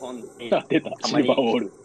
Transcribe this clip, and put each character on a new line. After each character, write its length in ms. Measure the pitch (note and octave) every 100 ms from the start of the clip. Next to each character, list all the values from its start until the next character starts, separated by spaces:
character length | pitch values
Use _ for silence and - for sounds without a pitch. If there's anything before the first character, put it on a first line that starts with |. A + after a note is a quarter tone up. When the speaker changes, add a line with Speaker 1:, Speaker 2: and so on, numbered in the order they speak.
Speaker 1:
ほ 120 | B2+
ん-、 60 | B2 - - A#2+
Speaker 2:
あ、 140 | C3+ -
出 120 | A2
た、 100 | -
Speaker 1:
た 220 | - -
ま 80 | -
に、 60 | B2+
Speaker 2:
シ 20 |
ル 0 |
バ 80 | C3+
ー 40 |
ウ 40 |
ォ 100 | A#2
ー 40 | A#2+
ル。 120 | G2 -